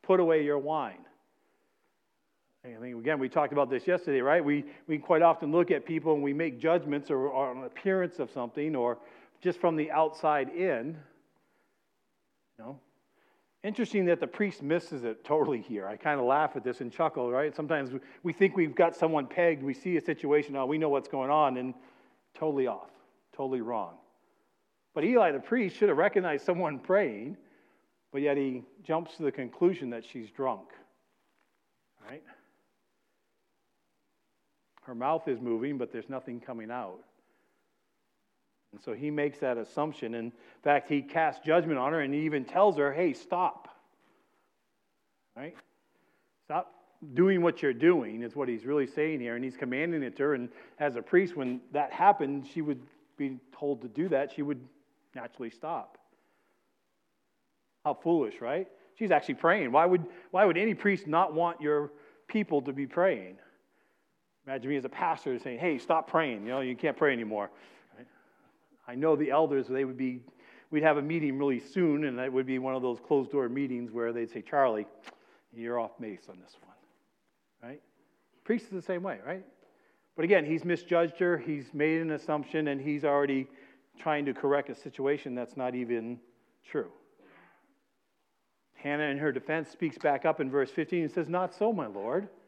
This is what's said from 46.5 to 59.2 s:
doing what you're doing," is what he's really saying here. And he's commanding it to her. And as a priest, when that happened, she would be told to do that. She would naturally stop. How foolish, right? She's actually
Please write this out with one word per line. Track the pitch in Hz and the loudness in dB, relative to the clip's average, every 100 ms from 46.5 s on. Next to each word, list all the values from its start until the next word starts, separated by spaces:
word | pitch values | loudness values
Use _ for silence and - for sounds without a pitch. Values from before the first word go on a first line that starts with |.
| 156 180 - _ _ 151 | -4 -4 -14 _ _ -8
doing | 131 185 185 | 4 6 6
what | 170 170 | 4 4
you're | 147 | 0
doing," | 117 160 175 110 110 | 4 6 6 2 -6
is | 120 135 | -8 -4
what | 131 | -4
he's | 117 120 | -4 0
really | 147 135 | 0 0
saying | 143 156 151 | 0 -2 -2
here. | 120 | -4
And | 120 | -6
he's | 131 127 | -6 -6
commanding | 131 127 170 165 | -6 -2 -2 -2
it | 127 - | -4 -2
to | |
her. | 143 | 0
And | 139 120 - - - | 0 -4 -12 -20 -4
as | 147 | -4
a | 120 | -4
priest, | - 180 190 156 | 4 4 4 -2
when | 127 123 - | -4 -6 -6
that | - 110 | -4 -4
happened, | - 185 202 139 143 135 | 4 6 6 2 -4 -6
she | - | -6
would | 151 135 123 _ _ _ | -4 -4 -8 _ _ _
be | 139 131 _ | -6 -6 _
told | - 143 135 | -8 -4 -4
to | 123 | -6
do | 110 180 | -6 0
that. | 143 143 | 0 0
She | - | -4
would | 143 139 127 _ _ _ _ 135 | -4 -6 -8 _ _ _ _ -14
naturally | 120 - 117 | -14 -10 -12
stop. | - 156 160 - - _ _ _ _ _ _ _ _ _ _ _ _ _ _ _ _ _ _ | -10 -8 -8 -8 -18 _ _ _ _ _ _ _ _ _ _ _ _ _ _ _ _ _ _
How | 151 | -4
foolish, | 139 170 170 117 101 | -2 2 2 2 -4
right? | 120 151 185 - _ | -6 -4 -6 -14 _
She's | _ 220 | _ 2
actually | 156 | 2